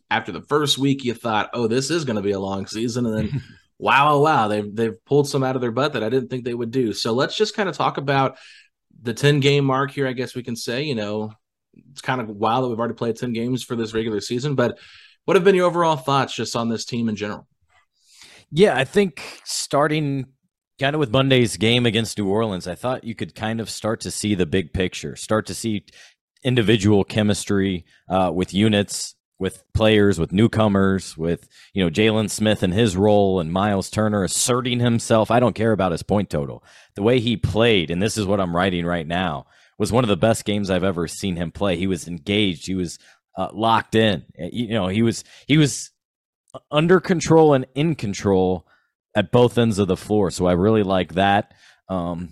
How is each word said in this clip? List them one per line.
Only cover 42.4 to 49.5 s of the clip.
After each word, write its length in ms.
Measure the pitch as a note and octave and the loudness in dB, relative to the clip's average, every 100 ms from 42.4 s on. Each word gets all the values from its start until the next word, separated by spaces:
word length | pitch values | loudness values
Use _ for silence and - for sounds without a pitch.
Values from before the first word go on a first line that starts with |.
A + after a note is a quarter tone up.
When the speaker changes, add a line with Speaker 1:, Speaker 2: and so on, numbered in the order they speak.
| G#2 D#2+ - | 0 -2 -6
Speaker 2:
He 80 | F#2+ | -6
was, 240 | F2 - _ _ _ - | -6 -8 _ _ _ -8
uh, 120 | F#2 | -8
locked 440 | F#2 A2 A2 - A2 | -2 2 2 2 2
in. 280 | A2 F2+ - - | 2 0 -6 -14
You 300 | E2 G2+ A#2 | -10 -8 -4
know, 180 | A2+ F#2 | -2 -2
he 160 | G2+ | 0
was, 220 | A#2 - - - - | 0 -2 -8 -12 0
he 100 | D3 | 2
was 320 | D3 - - _ _ _ _ _ _ - - | 2 0 -12 _ _ _ _ _ _ -20 -6
under 300 | D3 E3 F#3 | 0 4 4
control 520 | - F3 - D#3+ D#3 | 2 -2 4 6 6
and 140 | C#3 B2+ | 4 0
in 200 | - D#3+ | -2 -2
control 720 | D3+ A2 F#2+ G#2 F#2+ F#2 F2+ - _ _ _ _ | -2 -4 -2 2 2 2 0 -6 _ _ _ _
at 160 | - G2 | -4 2
both 280 | B2 B2 | 4 4